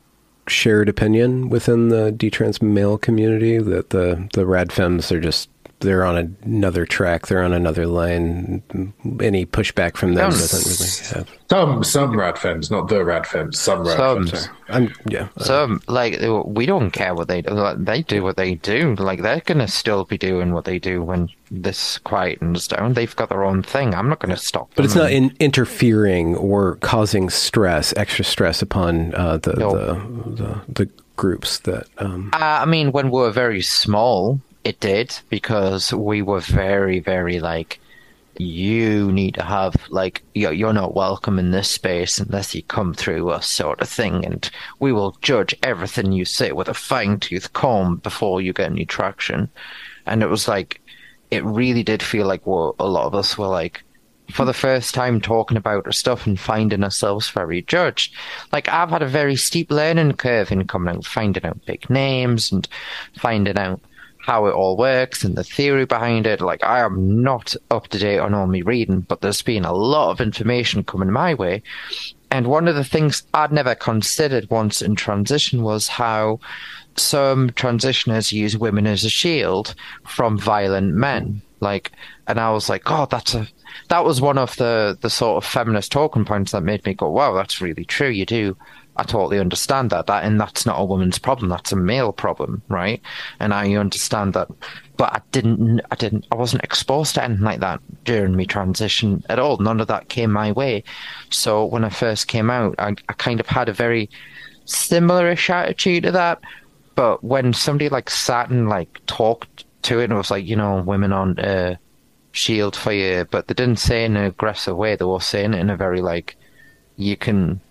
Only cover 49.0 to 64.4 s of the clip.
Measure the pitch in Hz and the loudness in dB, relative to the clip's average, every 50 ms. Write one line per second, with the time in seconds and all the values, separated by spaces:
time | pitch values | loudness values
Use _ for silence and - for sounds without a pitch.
49 | 101 98 - - - - - 80 107 - - - - - - - - - - - | -2 -2 -4 -6 -6 -4 -2 -2 -4 -4 -6 -12 -20 -18 -18 -18 -18 -20 -20 -12
50 | - - 113 113 110 80 95 104 - 123 104 98 92 - - - _ - - - | -6 -2 0 0 2 2 0 0 0 0 0 -2 -2 -6 -10 -14 _ -20 -20 -20
51 | - - - _ _ - 113 104 - 107 107 113 127 127 120 120 101 110 110 104 | -20 -20 -20 _ _ -4 -4 -2 -2 -2 0 2 2 2 2 2 2 2 0 0
52 | - - - 107 101 98 95 87 - 95 95 87 82 71 - - - 98 92 - | -2 -2 0 0 2 0 0 -2 -2 0 0 0 0 0 -2 0 0 0 2 2
53 | - 95 101 101 98 - - - 101 95 92 87 80 85 - - - _ _ _ | 0 0 0 0 0 -2 -2 -2 -2 -2 -2 -2 -2 -4 -8 -12 -20 _ _ _
54 | _ _ _ _ _ - - - 135 131 127 - - 135 131 127 117 - - 143 | _ _ _ _ _ -6 -2 0 0 0 0 0 2 2 2 0 0 -2 -2 -2
55 | 123 127 117 107 - - 113 113 110 - 117 110 - 110 104 98 - - 101 - | 0 2 0 0 2 2 2 0 2 2 0 0 0 0 -2 -2 -2 -2 -4 -2
56 | - 131 120 - - 107 98 90 - - 110 110 110 104 101 98 101 95 - - | 0 0 -2 0 0 -2 -2 -2 0 0 0 2 2 2 2 0 0 0 0 0
57 | 113 104 101 110 - - - 104 90 80 85 - - - 160 180 175 135 - - | 0 0 0 0 -2 -4 -4 -4 -4 -2 -4 -4 -2 0 0 2 2 0 0 -2
58 | - - - - - - - - - - - 147 - - - 165 175 165 170 165 | -4 -4 -6 -10 -14 -14 -14 -14 -8 -4 -4 -2 0 0 0 2 2 2 0 0
59 | 151 131 131 151 147 139 135 123 - - - 170 160 - 147 151 151 165 165 165 | 0 0 2 2 2 2 2 0 0 0 0 -2 0 0 0 2 2 2 4 4
60 | 160 143 - - - 123 120 110 98 - 104 95 92 - - 95 87 87 85 85 | 4 4 2 2 0 2 2 2 2 2 0 0 0 0 -2 -2 -2 -2 -2 -4
61 | 85 - - 101 107 101 90 90 - 85 - - - - - - - - 123 135 | -6 -4 -2 0 0 0 0 0 -2 -4 -6 -8 -8 -10 -10 -6 -2 0 0 0
62 | 135 139 131 127 127 123 120 113 - - 98 92 - - - - - - - - | 2 0 0 0 0 2 0 0 0 0 0 -2 -2 -4 -8 -14 -14 -12 -12 -14
63 | - - - - - 120 113 104 98 101 95 101 98 92 92 - - _ _ - | -14 -16 -8 -4 -2 0 2 2 2 0 0 -2 -2 -2 -4 -6 -10 _ _ -20
64 | - - _ - - - 120 110 | -20 -20 _ -8 -2 0 2 2